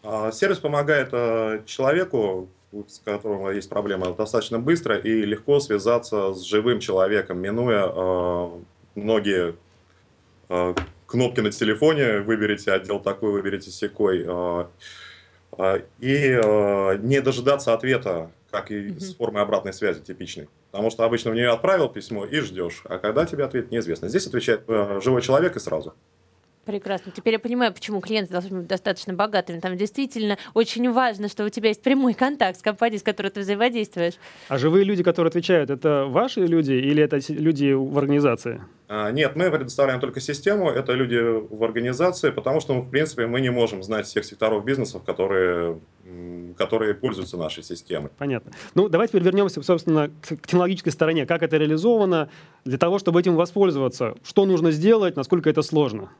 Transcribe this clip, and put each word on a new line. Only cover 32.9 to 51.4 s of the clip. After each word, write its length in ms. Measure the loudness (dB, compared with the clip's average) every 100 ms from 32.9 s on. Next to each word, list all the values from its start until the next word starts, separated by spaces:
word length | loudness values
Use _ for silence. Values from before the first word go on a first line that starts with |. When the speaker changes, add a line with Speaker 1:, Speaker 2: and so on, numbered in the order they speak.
| 0
Speaker 2:
с 20 |
которой 280 | -4 -2 -4
ты 100 | -4
взаимодействуешь. 760 | -4 0 2 0 -4 -2 -2 -4 -20 -20 -4
Speaker 3:
А 100 | 0
живые 260 | 4 6
люди, 180 | 4 4
которые 280 | 2 4 2
отвечают, 400 | 0 2 2 2
это 340 | 0 2 2 2
ваши 380 | 2 0 0 2
люди 240 | 4 4
или 320 | 2 4 4
это 180 | 4 2
си-, 140 | -2
люди 380 | 0 0 2 2
в 260 | 2 2 0
организации? 640 | 2 4 4 2 -4 -10 -14 _ _
Speaker 1:
А, 220 | -4 -2
нет, 240 | 0 0
мы 160 | 2 0
предоставляем 480 | 0 -4 0 0 2
только 220 | -4 -6
систему, 500 | -6 -2 0 0 0
это 220 | 0 0
люди 240 | 0 2 2
в 480 | 2 0 -4 -4
организации, 640 | -2 0 -4 0 0 2 -2
потому 300 | 0 -2 -2
что, 140 | 0 -4
в 80 | 0
принципе, 360 | -2 -2 -2 -2
мы 140 | 0
не 100 | 0
можем 320 | 0 0 -2
знать 240 | -4 -4 -2
всех 180 | -4
секторов 400 | -6 -2 0 0
бизнесов, 380 | 0 -2 -4 -6
которые, 760 | -6 -2 0 2 2 0 -2 -6 -12 _ -20
м, 480 | -16 -14 -14 -14 -6
которые 380 | -2 0 0
пользуются 420 | -2 -4 -4 -8 -6
нашей 280 | -8 -8
системой. 460 | -12 -12 -6 -8 -8 -8
Speaker 3:
Понятно. 340 | -4 -4 -8 -20 -2 2
Ну, 120 | 4
давайте 260 | 4 4 2
теперь 60 |
вернемся, 380 | 4 4 2 0
собственно, 460 | 2 2 4 2 2 -4
к, 140 | -10 -10
к 100 | 0
технологической 460 | 2 4 0 -2
стороне. 340 | 2 2 2 0
Как 160 | 0